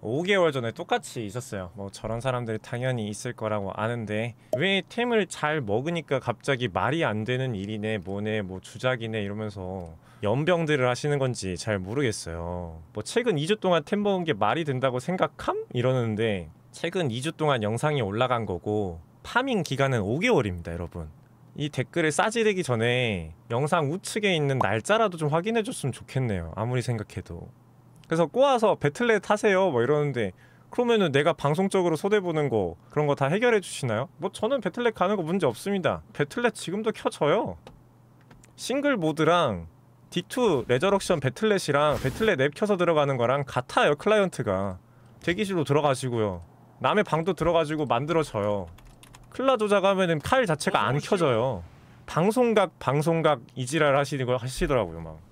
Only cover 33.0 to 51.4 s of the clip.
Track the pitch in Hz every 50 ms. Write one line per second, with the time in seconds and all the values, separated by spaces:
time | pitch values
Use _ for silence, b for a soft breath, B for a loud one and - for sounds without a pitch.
33 | 151 147 143 - 139 135 165 214 247 240 233 208 180 - - - - 123 110 107
34 | 135 185 - - 151 202 - - - 226 277 269 208 180 - 247 240 233 226 -
35 | 185 185 214 202 170 151 175 196 175 135 113 - - 196 202 196 170 131 98 80
36 | - - - - 147 - - 233 240 240 - - - - 170 202 220 226 214 -
37 | - 254 - - 165 147 160 214 302 - 87 - - - - - - - _ -
38 | - - - - - _ - - - - _ - - - - 285 277 294 277 214
39 | 165 156 156 147 160 151 170 175 165 131 101 85 82 85 - - _ - - _
40 | - - - 180 - - - 262 247 214 165 127 110 - 123 131 151 196 202 196
41 | - - 190 156 135 131 127 - 214 220 208 185 - - 139 143 147 151 139 110
42 | - 135 123 - 220 220 190 131 135 151 143 - - 202 208 175 175 170 165 151
43 | 147 139 135 120 120 117 131 143 143 - - 127 127 - - 269 240 175 147 -
44 | - 208 214 214 196 180 - - 127 104 95 95 98 101 92 90 - b b b
45 | b b b b - - 175 190 220 190 196 170 143 - 143 151 147 147 135 127
46 | 135 127 120 117 107 101 92 87 85 - - - - - - - - 131 160 202
47 | 208 - - 156 165 190 180 - 156 165 170 165 160 147 156 151 151 123 120 120
48 | 139 147 165 165 156 - - 110 101 104 104 101 92 85 87 - - - - -
49 | - - - - - - - - 247 269 262 226 214 208 202 202 185 196 196 185
50 | 190 170 165 151 - - - 269 254 185 156 147 - 196 - 139 104 107 131 147
51 | - - 220 190 170 143 120 110